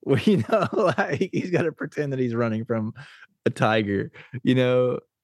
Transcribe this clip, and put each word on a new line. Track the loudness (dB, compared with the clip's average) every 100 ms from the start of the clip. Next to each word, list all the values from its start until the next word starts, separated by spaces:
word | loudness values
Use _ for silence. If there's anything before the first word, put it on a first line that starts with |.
| 0
<laughs> | 2
you | 4 2 2
know, | 0 0
<laughs> | 0 0 0
like, | -2 -2 -2
he's | -4 -2
gotta | 0 -2
pretend | -4 -10 -6 -4
that | -2
he's | -2 0
running | -2 -2
from | -4 -4 -4 -8 -18 -20 -20 _
a | -4
tiger, | 0 2 2 0 -2 -4 -10 -16 -6
you | 2
know? | 2 4 4 2 -2 -8 _